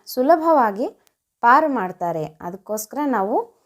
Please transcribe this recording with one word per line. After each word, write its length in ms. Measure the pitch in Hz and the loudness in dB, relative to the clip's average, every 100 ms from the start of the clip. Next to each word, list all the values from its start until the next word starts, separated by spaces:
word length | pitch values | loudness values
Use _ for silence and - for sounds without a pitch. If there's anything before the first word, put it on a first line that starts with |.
| - | -8
ಸುಲಭವಾಗಿ 840 | - 269 330 330 302 226 202 339 - _ _ _ _ | -2 2 2 4 2 2 -2 -8 -10 _ _ _ _
ಪಾರು 260 | 240 269 311 | 4 4 4
ಮಾಡ್ತಾರೆ. 580 | 254 185 180 175 165 156 | -2 -4 -6 -6 -4 -8
ಅದಕ್ಕೋಸ್ಕರ 720 | - 175 190 - 214 - 254 294 | -10 -14 -12 -10 -10 -8 -6 -2
ನಾವು 460 | 226 196 320 466 _ | -2 -2 -2 -6 _